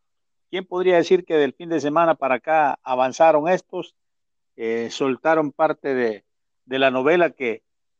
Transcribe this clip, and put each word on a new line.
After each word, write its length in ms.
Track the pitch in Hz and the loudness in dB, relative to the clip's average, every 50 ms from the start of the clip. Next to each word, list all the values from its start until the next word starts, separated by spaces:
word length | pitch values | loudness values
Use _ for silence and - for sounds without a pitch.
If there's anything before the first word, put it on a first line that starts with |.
| _ _ _ _ _ _ _ _ _ - | _ _ _ _ _ _ _ _ _ -10
¿quién 160 | 175 190 185 | -10 -10 -10
podría 320 | - 180 180 185 185 180 | -6 -6 -2 0 2 2
decir 280 | 170 160 - 185 180 180 | 2 4 4 2 0 0
que 100 | - 170 | 0 0
del 180 | 151 143 135 - | 0 0 0 -2
fin 160 | - 175 165 | -8 -8 -4
de 100 | 165 151 | -4 -4
semana 360 | 135 147 151 165 170 165 156 | -2 0 0 2 2 2 0
para 200 | - 139 131 131 | -2 -2 -4 -4
acá 440 | 117 - 160 156 156 147 135 - - - | -4 -2 -2 0 0 2 0 -2 -4 -6
avanzaron 640 | 131 127 127 131 131 123 - 160 165 156 147 147 | -6 -2 0 -2 -2 2 2 4 4 4 4 2
estos? 480 | 175 185 175 - - - 180 160 - _ _ _ _ _ _ _ _ _ _ _ _ _ | 0 -2 -2 -2 -8 -12 -12 -12 -12 _ _ _ _ _ _ _ _ _ _ _ _ _
Eh, 340 | - 113 113 113 117 117 113 | -8 -6 -4 -4 -4 -6 -8
soltaron 600 | - - 143 135 123 - - 160 160 160 151 143 | -6 -4 -4 -4 -4 -2 0 0 0 0 0 -2
parte 420 | - - 156 156 151 _ - 143 131 | -2 -2 -2 -2 -2 _ -4 -4 -2
de, 300 | 127 120 110 107 98 _ _ _ _ _ _ _ _ _ | -2 -2 -2 -4 -6 _ _ _ _ _ _ _ _ _
de 140 | 127 131 135 | -6 -2 0
la 120 | 135 135 | 0 2
novela 400 | 127 131 131 151 175 175 170 143 | 0 0 0 2 2 2 2 0
que, 320 | - - 135 117 107 - _ _ _ _ _ _ _ | -2 -6 -6 -6 -6 -8 _ _ _ _ _ _ _